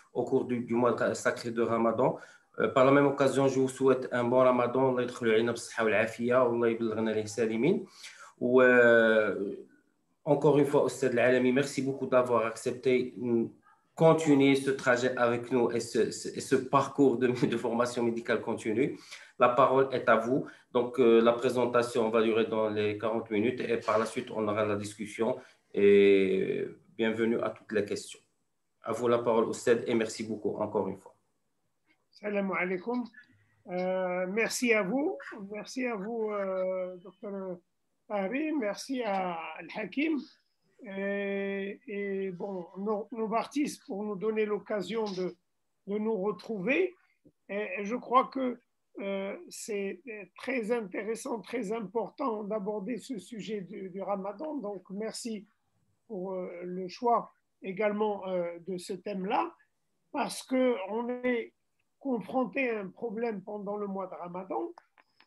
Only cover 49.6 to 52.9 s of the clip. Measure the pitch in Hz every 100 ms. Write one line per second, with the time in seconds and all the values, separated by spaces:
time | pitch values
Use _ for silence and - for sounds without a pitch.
49.6 | - 202 196 196 - 214 185 - - 262
50.6 | 208 240 196 202 208 226 269 233 - 240
51.6 | 196 226 185 233 196 - 277 214 208 214
52.6 | 196 208 196